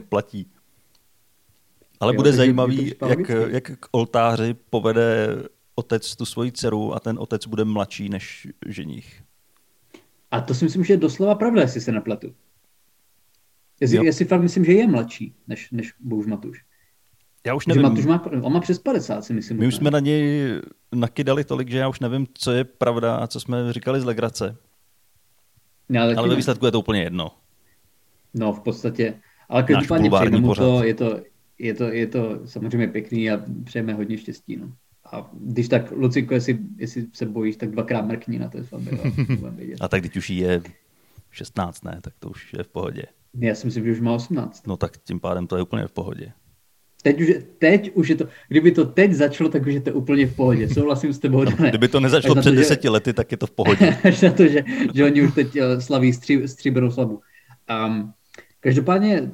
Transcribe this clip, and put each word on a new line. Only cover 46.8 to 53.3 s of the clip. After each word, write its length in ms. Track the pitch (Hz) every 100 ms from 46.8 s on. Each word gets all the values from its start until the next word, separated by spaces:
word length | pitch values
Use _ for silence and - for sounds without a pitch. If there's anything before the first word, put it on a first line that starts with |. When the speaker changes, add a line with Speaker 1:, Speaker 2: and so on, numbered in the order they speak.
| _ _
Speaker 2:
Teď 180 | 147 143
už 60 | 165
je, 140 | 180 - -
teď 320 | 160 202 202
už 140 | 190 143
je 60 | 156
to, 120 | 139 - -
kdyby 240 | 147 170
to 140 | 165 135
teď 260 | - 196
začalo, 380 | 147 143 143 156
tak 160 | 143 135
už 60 |
je 80 | 143
to 120 | 135
úplně 340 | 143 127 143 127
v 80 | 123
pohodě. 340 | 127 113 107
Speaker 1:
<laughs> 40 |
Speaker 2:
Souhlasím 400 | 147 147 135 151
s 60 | 143
tebou, 240 | 139 131
Speaker 1:
No, 80 | 196
Speaker 2:
Dane. 180 | - 165
Speaker 1:
kdyby 180 | 113 123
to 100 | 139
Speaker 2:
Až 60 |
Speaker 1:
nezačalo 320 | 131 151 131 131
Speaker 2:
na 60 |
Speaker 1:
před 80 | 135
Speaker 2:
to, 40 | 131
že 40 |
Speaker 1:
deseti 280 | 151 147 135
lety, 240 | 107 123
tak 180 | 117 -